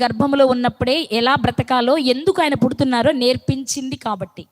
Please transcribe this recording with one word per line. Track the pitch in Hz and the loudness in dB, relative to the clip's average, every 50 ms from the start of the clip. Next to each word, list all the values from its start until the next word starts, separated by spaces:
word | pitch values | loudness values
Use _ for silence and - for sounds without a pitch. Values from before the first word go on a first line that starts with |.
గర్భంలో | 247 240 240 220 285 285 277 277 269 | -2 -2 0 0 -2 0 4 4 4
ఉన్నప్పుడే | 262 254 247 247 240 233 - 254 247 262 330 311 - | 4 4 2 0 -2 -2 -2 -2 0 0 0 -2 -2
ఎలా | 208 233 233 254 277 | -2 0 2 2 2
బ్రతకాలో, | 285 233 247 240 - 247 - 262 247 240 240 285 330 | 2 0 -2 -2 -2 -2 0 0 2 2 2 2 2
ఎందుకు | 269 254 247 262 311 381 370 - | 2 0 0 0 0 -2 0 2
ఆయన | 330 302 285 | 2 0 2
పుడుతున్నారో | 233 247 254 - - 285 262 254 240 226 285 | 0 0 0 0 -2 -2 0 0 0 2 0
నేర్పించింది | 320 254 247 247 254 247 - - 269 262 269 - - 285 262 262 269 | 0 2 0 0 0 0 -2 -4 -6 -4 -4 -8 -8 -8 -8 -8 -10
కాబట్టి. | - - 226 208 185 190 185 - - 165 _ | -8 -6 -6 -6 -6 -8 -12 -14 -20 -20 _